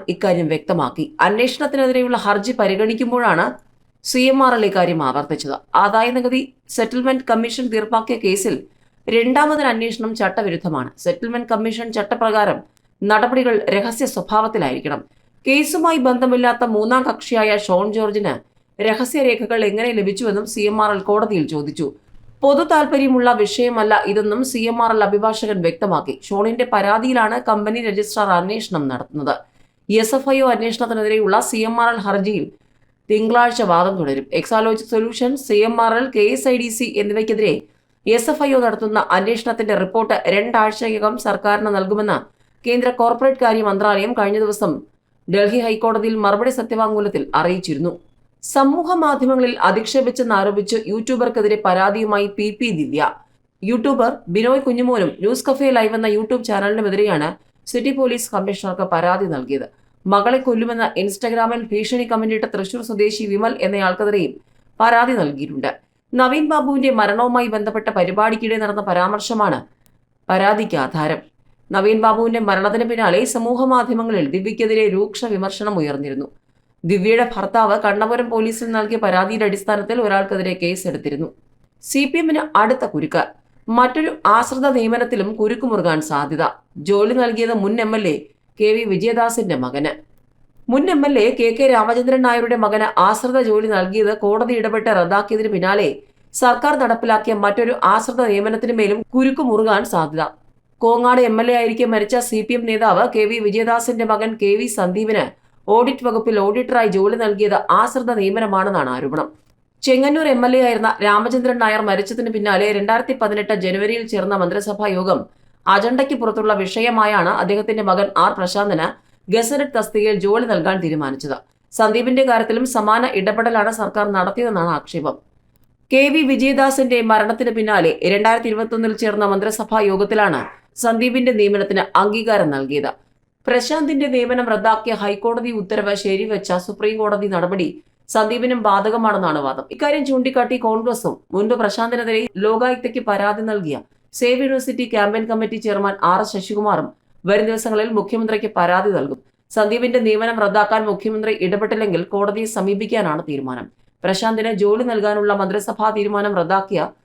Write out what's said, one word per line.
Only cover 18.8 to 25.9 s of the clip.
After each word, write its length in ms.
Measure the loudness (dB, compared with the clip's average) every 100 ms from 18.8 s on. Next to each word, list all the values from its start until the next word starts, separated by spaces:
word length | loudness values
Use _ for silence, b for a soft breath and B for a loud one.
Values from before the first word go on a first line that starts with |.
രഹസ്യരേഖകൾ 800 | -2 0 -2 0 2 0 -2 0
എങ്ങനെ 280 | 0 0 -2
ലഭിച്ചുവെന്നും 540 | 0 -2 -2 -2 -2 -4
സി 140 | -2
എം 240 | -2 0
ആർ 80 | 0
എൽ 60 | 0
കോടതിയിൽ 480 | 0 0 0 0 -2
ചോദിച്ചു. 460 | -4 -6 -6 -6 -8 _ -20 -20 -2
പൊതു 240 | 2 2
താൽപര്യമുള്ള 680 | 4 2 2 2 2 4 4
വിഷയമല്ല 720 | 2 0 0 0 0 2 2 2
ഇതെന്നും 380 | 0 0 -2
സി 140 | -2 -2
എം 240 | -2 0
ആർ 100 | 0
എൽ 120 | 2
അഭിഭാഷകൻ 580 | 2 2 0 -2 -2 -2
വ്യക്തമാക്കി. 580 | -2 -2 -2